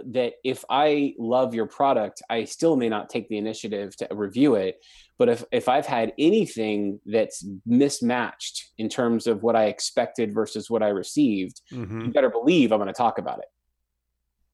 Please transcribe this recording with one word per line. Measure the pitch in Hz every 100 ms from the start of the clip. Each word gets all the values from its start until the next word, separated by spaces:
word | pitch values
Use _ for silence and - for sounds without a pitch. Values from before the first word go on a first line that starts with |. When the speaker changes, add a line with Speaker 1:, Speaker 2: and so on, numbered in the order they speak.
| 135
Speaker 1:
that | 120 120 -
if | 131 127 -
I | 131 151 147 139 -
love | 117 123 127
your | 113 107
product, | - 139 127 104 - -
I | 117
still | 139 - 165 147
may | 117
not | 107 -
take | 120 101
the | 107
initiative | 107 107 110 101 101 -
to | -
review | 104 101 110 147
it. | 107 95 - _ - - _
But | 120
if, | 117 -
if | 123 127
I've | 135 147
had | 127 113 -
anything | 156 220 - 113 107 104 101 104 -
that's | 110 104 - 98 95 113
mismatched | 120 143 - 120 123 110 - - - - -
in | 110
terms | - 120 117 120
of | 107
what | 117 113
I |
expected | 107 101 - - 117 - 110
versus | 107 104 107 98
what | 117
I | 107
received, | 98 90 - 139 101 92 - _
Speaker 2:
Mm-hmm. | 127 104 113
Speaker 1:
you | 113
better | 117 131
believe | 117 127 175 120
I'm | 107
gonna | 98
talk | - 117 110
about | 92 -
it. | - _ _ _ _ _ _ _ _ _ _